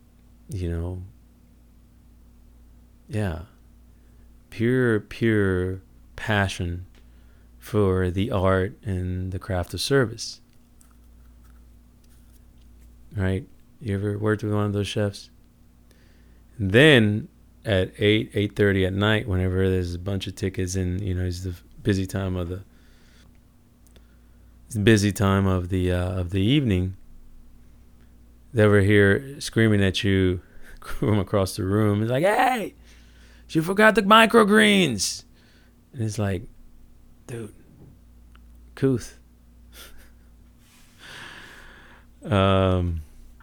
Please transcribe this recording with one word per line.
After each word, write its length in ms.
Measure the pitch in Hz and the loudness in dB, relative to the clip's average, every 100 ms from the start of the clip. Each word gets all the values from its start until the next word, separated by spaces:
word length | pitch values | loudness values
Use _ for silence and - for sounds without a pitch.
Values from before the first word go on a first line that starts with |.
| _ _ - - - | _ _ -20 -20 -12
you 200 | 104 87 | -8 -4
know, 320 | 85 85 92 92 - - _ - - _ - - - - - - - - - - - - - - | -4 -6 -8 -14 -20 -20 _ -20 -20 _ -20 -20 -20 -20 -20 -20 -20 -20 -20 -20 -20 -20 -20 -10
yeah, 360 | 107 101 80 87 - - - - - - - - - - | -6 -4 -6 -12 -20 -20 -20 -20 -20 -20 -20 -20 -20 -20
pure, 500 | - 113 127 123 110 | -4 -2 0 2 0
pure 840 | - - 117 110 98 92 92 92 - - - - | -2 -2 0 2 2 0 -2 -6 -14 -20 -20 -14
passion 720 | - 104 95 - 87 87 90 - - - - - - - | -2 0 0 -2 -6 -8 -12 -20 -20 -20 -20 -20 -20 -20
for 520 | - 104 101 92 92 | -6 0 2 2 0
the 220 | 92 110 | -2 -2
art 460 | 104 95 95 92 - | 0 2 2 -2 -6
and 480 | - 92 90 90 92 | -8 -6 -4 -6 -6
the 80 | 92 | -8
craft 340 | - 92 87 | -6 -6 -6
of 80 | 87 | -8
service. 600 | - 139 113 - - - _ - _ - - - - - - - - - - - - _ - - - - - - - - - - - 107 | -2 0 0 -4 -14 -16 _ -20 _ -20 -20 -20 -20 -20 -20 -20 -20 -20 -20 -20 -20 _ -20 -20 -20 -20 -20 -20 -20 -20 -20 -20 -14 -4
Right? 320 | 95 95 - - - - | -2 -2 -6 -18 -20 -14
You 140 | 123 98 | -6 -4
ever 220 | 104 101 | -4 -2
worked 260 | 107 107 | -2 -2
with 100 | 107 | 0
one 120 | 104 104 | -2 0
of 80 | |
those 140 | 104 101 | -2 -2
chefs? 420 | - 104 101 - - _ _ - _ _ _ - - - - - - | -2 -4 -4 -16 -20 _ _ -20 _ _ _ -20 -20 -20 -20 -20 -8
Then 680 | 98 107 156 135 107 107 139 - - _ - | 2 6 8 8 4 0 -6 -18 -20 _ -2
at 260 | 95 92 - | 0 0 0
eight, 340 | 104 107 123 | 2 2 0
eight 220 | 107 104 - | -4 -4 0
thirty 300 | 101 98 92 | 0 2 0
at 80 | |
night, 340 | 95 104 107 - | 0 0 0 -2
whenever 420 | 92 92 92 95 | -2 -2 0 0
there's 260 | 92 90 87 | 0 -2 -6
a 40 | |
bunch 280 | 90 98 98 | -6 -6 -8
of 80 | - | -8
tickets 400 | 98 95 92 92 | -6 -4 -6 -4
and, 260 | 90 90 | -4 -4
you 120 | 95 | -4
know, 120 | 90 90 | -4 -4
it's 160 | 87 | -6
the 120 | 95 87 - - | -10 -12 -18 -8
busy 240 | - 98 95 | -2 -2 -2
time 300 | 98 95 92 | -6 -6 -6
of 140 | 87 | -6
the, 120 | 92 98 - - - - - - - _ _ _ _ - - - - _ - - - - | -10 -14 -20 -20 -20 -20 -20 -20 -20 _ _ _ _ -20 -20 -20 -20 _ -20 -20 -20 -12
it's 100 | 107 | 0
the 60 | |
busy 300 | 101 110 101 | 4 4 2
time 360 | 95 98 98 98 | 0 2 2 2
of 220 | 92 87 | 0 -2
the, 220 | 92 90 | -2 -2
uh, 280 | 90 90 95 | -2 -2 -4
of 100 | 87 | -4
the 120 | 98 | -2
evening, 540 | 98 147 131 92 92 95 - - - - - - - - - - - - - - - | 0 0 0 0 -2 -8 -18 -20 -20 -20 -20 -20 -20 -20 -20 -20 -20 -20 -20 -20 -8
they 140 | 120 107 | 2 4
were 140 | 101 | 6
here 580 | 98 104 101 101 139 143 | 6 6 6 4 -2 -12
screaming 440 | - - 113 104 | -4 2 2 4
at 200 | 98 - | 2 0
you 380 | 101 95 92 90 - - | 0 2 2 0 -6 -20
<laughs> 200 | - - | -20 -18
from 380 | - - 131 104 | -10 -4 0 0
across 360 | 92 104 95 - | 0 -2 -2 -4
the 80 | |
room. 380 | 95 104 107 101 | -2 0 2 0
It's 100 | 110 | -2
like, 120 | 127 | 0
"Hey, 500 | 180 220 - 254 175 - - - - - - - - | 0 2 0 0 -6 -12 -20 -20 -20 -20 -20 -20 -6
you 120 | 156 | -4
forgot 340 | 160 196 220 208 | -2 4 4 4
the 80 | |
microgreens." 1200 | 196 220 220 233 208 214 214 202 165 104 - - - - _ _ - _ _ | 6 6 8 6 6 6 6 4 2 -2 -6 -8 -14 -20 _ _ -20 _ _
And 100 | 135 | -8
it's 160 | 110 104 | -6 -2
like, 240 | 101 92 - - - - - - - - - | -4 -4 -8 -18 -20 -20 -20 -20 -20 -20 -16
"Dude, 260 | 117 104 - - - - - - - - - - - - - | -14 -14 -18 -20 -20 -20 -20 -20 -20 -20 -20 -20 -20 -20 -2
couth." 420 | 135 123 - - | 0 0 -6 -18
<laughs> 40 | - _ - - - - - - - - - - - - - - - - - - - - - - - - - - - - | -20 _ -20 -20 -20 -20 -20 -20 -20 -20 -20 -20 -20 -20 -20 -20 -20 -20 -20 -20 -18 -20 -20 -20 -20 -20 -20 -20 -20 -20
Um, 800 | 220 104 95 95 95 90 87 82 76 - - - | -2 2 4 4 2 2 0 -4 -10 -20 -20 -20